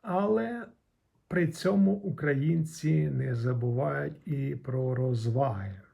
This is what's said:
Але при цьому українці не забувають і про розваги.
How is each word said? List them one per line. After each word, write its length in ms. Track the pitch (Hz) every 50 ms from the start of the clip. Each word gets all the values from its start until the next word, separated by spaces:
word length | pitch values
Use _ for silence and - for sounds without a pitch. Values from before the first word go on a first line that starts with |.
Але 640 | - 196 180 185 202 208 220 226 226 233 240 240 220 - _ _ _ _ _ _ _ _ _ _ _ _
при 200 | 170 180 175 160
цьому 440 | 160 - - 185 202 202 196 196
українці 1160 | 196 202 - 190 131 - 147 147 143 135 143 156 165 165 160 - - - - 156 160 156 151 147
не 240 | 135 131 131 131 123
забувають 920 | 117 117 127 123 120 120 120 120 127 143 151 139 143 143 147 156 - _ -
і 280 | 147 135 135 139 139
про 380 | 131 - 131 127 131 131 127 127
розваги. 880 | 123 127 127 123 113 110 117 113 131 139 131 107 98 98 98 98 95 - _